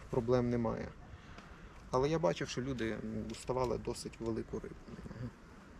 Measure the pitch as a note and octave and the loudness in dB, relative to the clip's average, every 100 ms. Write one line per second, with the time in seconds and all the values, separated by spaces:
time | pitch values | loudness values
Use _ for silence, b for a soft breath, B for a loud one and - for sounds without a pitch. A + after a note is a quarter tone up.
0 | B C3 A#2 B2+ A#2+ A#2+ A2+ A2+ - - | B 2 6 6 6 4 2 0 -4 -8
1 | - B B B B B B B - B2+ | -14 B B B B B B B 0 4
2 | C#3+ D#3+ F3 F3+ C#3 - B2+ B2+ A2+ G#2+ | 6 6 4 4 0 0 0 2 0 0
3 | A2 A2 G#2+ A2+ - B2+ B2 A2+ G#2+ A#2+ | -2 -2 -2 -4 0 2 4 2 0 -4
4 | - - A2+ A2+ A2+ - - - - - | -4 -4 -2 -2 -2 -4 -6 -10 -12 -10
5 | - - A#2+ - - - - - | -10 -8 -8 -8 -16 -18 -18 -12